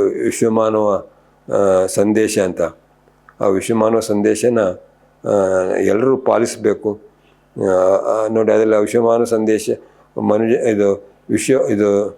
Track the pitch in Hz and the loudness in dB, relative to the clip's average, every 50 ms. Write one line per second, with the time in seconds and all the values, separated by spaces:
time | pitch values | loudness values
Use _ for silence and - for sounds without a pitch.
0 | 101 98 - - 120 113 110 - 123 113 110 113 110 110 107 107 107 104 98 90 | 0 0 -2 -2 -4 -4 -2 0 0 0 2 0 0 0 0 0 0 0 -2 -2
1 | - - _ _ _ _ _ _ _ - 113 101 101 98 95 92 95 95 - - | -6 -10 _ _ _ _ _ _ _ -4 -2 0 2 2 2 2 0 0 0 0
2 | 98 107 107 110 110 98 - 110 95 92 85 87 85 80 - _ _ _ _ _ | 0 2 2 2 0 0 0 0 -2 -2 -2 -4 -4 -6 -6 _ _ _ _ _
3 | _ _ _ _ _ - _ - 110 104 95 95 - - 117 113 110 110 113 110 | _ _ _ _ _ -20 _ -4 -2 0 0 0 -2 -2 0 0 2 2 2 0
4 | 110 - 104 104 101 107 104 104 117 123 120 117 101 92 90 - - _ _ _ | 0 -2 -2 0 0 0 0 2 0 0 0 2 0 -2 -4 -6 -14 _ _ _
5 | _ _ _ _ - - 104 101 95 95 95 92 92 92 98 92 95 98 98 107 | _ _ _ _ -6 -2 0 0 0 0 0 0 0 0 -2 0 0 0 0 2
6 | 123 135 131 - - 117 104 107 117 113 - 110 107 107 98 - - 107 104 104 | 2 0 0 0 0 0 0 2 0 -2 -4 -2 -2 -2 -2 0 -4 -6 -6 -6
7 | - - _ _ _ _ _ _ _ _ - - - 98 92 92 92 92 98 98 | -12 -20 _ _ _ _ _ _ _ _ -8 -4 -2 0 2 2 2 2 2 2
8 | - 117 110 110 110 107 110 113 110 107 107 107 110 110 107 104 104 104 - 120 | 0 -2 -2 -2 -2 -2 0 0 2 2 2 2 2 2 2 2 0 0 0 0
9 | 117 117 113 117 120 113 113 110 110 110 110 101 - 120 117 - - - _ _ | 2 2 2 2 0 0 0 -2 0 0 0 0 0 -4 -6 -6 -6 -20 _ _
10 | _ _ - 120 110 104 104 107 113 113 120 - - 120 107 101 104 98 98 98 | _ _ -10 -6 -2 0 0 0 2 0 0 0 0 0 0 2 2 0 0 -2
11 | - - _ _ _ - 110 107 - - 131 123 - - 107 101 104 101 101 101 | -6 -20 _ _ _ -4 -4 -4 0 0 0 0 2 0 0 0 2 2 2 0
12 | 104 98 101 | 0 -2 -6